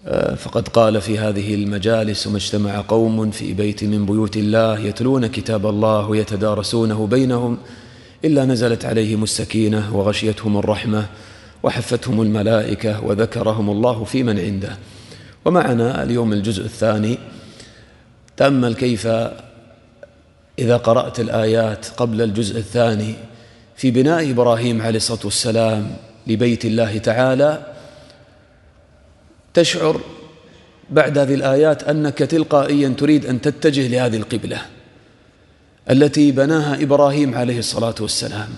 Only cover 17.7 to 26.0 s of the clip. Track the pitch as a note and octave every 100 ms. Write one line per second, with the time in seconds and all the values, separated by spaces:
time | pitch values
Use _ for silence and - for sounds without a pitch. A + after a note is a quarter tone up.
17.7 | - - - _ _ _ - C3+ C#3 B2
18.7 | A2+ B2+ A2+ A2+ A2+ A2+ - - - -
19.7 | - _ _ - _ _ _ _ - A#2+
20.7 | A#2+ A#2 A#2+ - - A2 A2+ A2 A2+ A2+
21.7 | G#2 - - A#2+ A2 A#2 G2+ A2 A2+ G2
22.7 | A#2+ A#2 G#2+ G#2+ A2 - - - - -
23.7 | - C3 A#2+ C3 E3 D#3 A#2+ B2 A2+ A#2+
24.7 | A2+ A2+ A2+ - A2 G#2 - B2 A2 A2+
25.7 | A2 G#2 B2+